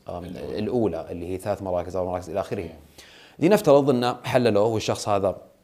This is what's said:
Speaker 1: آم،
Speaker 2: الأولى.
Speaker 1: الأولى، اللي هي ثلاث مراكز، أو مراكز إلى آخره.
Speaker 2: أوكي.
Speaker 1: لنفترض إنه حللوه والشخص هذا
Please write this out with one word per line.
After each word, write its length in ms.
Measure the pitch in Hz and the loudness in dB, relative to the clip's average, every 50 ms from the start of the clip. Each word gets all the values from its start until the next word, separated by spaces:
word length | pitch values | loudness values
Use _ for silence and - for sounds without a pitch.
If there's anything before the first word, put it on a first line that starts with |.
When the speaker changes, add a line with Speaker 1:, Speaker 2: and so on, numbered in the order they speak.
| - - | -14 -12
Speaker 1:
آم، 140 | 90 87 87 | -12 -10 -10
Speaker 2:
الأولى. 340 | 90 90 - - 71 64 - | -10 -12 -12 -10 -8 -6 -4
Speaker 1:
الأولى، 480 | 107 104 120 123 113 98 82 80 80 - | -4 -2 0 0 0 0 -2 -4 -8 -8
اللي 160 | - 87 85 | -10 -10 -8
هي 100 | 85 95 | -8 -8
ثلاث 240 | 92 - 107 101 - | -6 -4 -4 -6 -4
مراكز، 340 | 101 95 90 87 87 90 90 | -4 -4 -4 -4 -4 -4 -4
أو 100 | 92 90 92 | -4 -4 -4
مراكز 180 | 90 90 87 80 | -4 -6 -6 -6
إلى 100 | 78 98 | -4 -4
آخره. 220 | 92 - 123 101 | -4 -4 -4 -8
Speaker 2:
أوكي. 120 | 87 80 - - - - _ - - - - - - - - - | -8 -8 -12 -16 -20 -20 _ -20 -20 -20 -20 -20 -20 -18 -6 0
Speaker 1:
لنفترض 500 | - 170 208 208 208 160 139 143 139 135 | 2 4 4 4 6 6 6 6 6 4
إنه 280 | 131 123 120 123 123 - - | 2 2 2 0 -2 -4 -4
حللوه 400 | - 120 131 123 117 104 101 104 | 0 2 4 4 4 4 4 4
والشخص 420 | 117 113 107 - - 110 - - 110 | 2 2 0 -2 -2 -4 -2 -2 0
هذا 280 | 104 101 95 95 87 - - - _ _ | 0 2 2 0 -2 -2 -10 -20 _ _